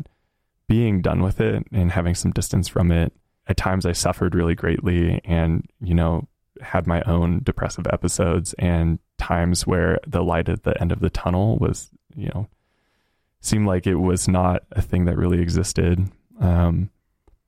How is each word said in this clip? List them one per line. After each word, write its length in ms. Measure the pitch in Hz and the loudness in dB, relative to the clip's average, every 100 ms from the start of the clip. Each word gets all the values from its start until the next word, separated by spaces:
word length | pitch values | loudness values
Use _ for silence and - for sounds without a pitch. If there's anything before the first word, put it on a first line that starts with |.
| - _ _ _ _ _ - | -8 _ _ _ _ _ -2
being 320 | 107 117 98 | 2 2 2
done 220 | 80 90 | 0 0
with 180 | 92 101 | 0 0
it 260 | 110 107 - | 0 -2 -2
and 180 | - 87 | 0 0
having 240 | 87 85 | 0 0
some 180 | 90 90 | 0 0
distance 360 | 87 - 95 85 | -2 -2 -2 -2
from 240 | - 85 | 0 2
it, 220 | 82 82 - _ _ - | 2 0 -4 _ _ -6
at 100 | 92 | -2
times 300 | 95 92 90 | 0 0 0
I 60 | |
suffered 420 | 87 90 - 90 | 0 -2 0 0
really 200 | 87 85 | 2 0
greatly 680 | 82 87 82 90 87 85 - | 0 0 0 0 2 2 0
and, 420 | - 85 82 82 - _ | 0 0 2 0 -4 _
you 140 | 92 | 0
know, 340 | 85 82 82 - _ _ - | 2 2 0 -6 _ _ -20
had 260 | - 92 85 | -6 -4 0
my 140 | 85 | -2
own 380 | - 85 85 87 | 0 2 2 0
depressive 440 | - - - - 87 | -2 -4 -6 -4 -4
episodes 640 | 87 87 - 92 85 80 - | -2 -2 0 0 0 -2 -2
and 400 | 87 85 82 82 - - | 0 2 2 -2 -6 -8
times 500 | - 87 87 90 - | -2 0 0 0 0
where 320 | 90 85 85 - | 0 2 0 -2
the 160 | 87 | -2
light 260 | 85 85 90 | 0 0 0
at 140 | 90 | -2
the 160 | - 82 | -2 -2
end 120 | 85 | -2
of 80 | 85 | 0
the 80 | 85 | -2
tunnel 480 | - 90 90 107 117 | -2 -2 0 2 0
was, 320 | - - - _ _ | 0 -4 -10 _ _
you 140 | - - | -12 -8
know, 140 | - 104 _ _ _ _ _ _ _ _ _ | -8 -10 _ _ _ _ _ _ _ _ _
seemed 260 | - 107 104 | -2 2 2
like 200 | 92 98 | 2 2
it 80 | |
was 340 | 87 90 90 - | 2 2 2 2
not 360 | 92 90 90 - | 2 2 0 -2
a 100 | 101 | -4
thing 240 | - 90 87 | -2 0 2
that 100 | 85 | 2
really 240 | 87 87 | 0 2
existed. 720 | 85 87 92 - 87 87 95 - _ - | 0 0 -2 0 2 2 -2 -6 _ -2
Um, 520 | 90 87 87 87 95 - _ _ _ _ | 2 4 2 2 -2 -8 _ _ _ _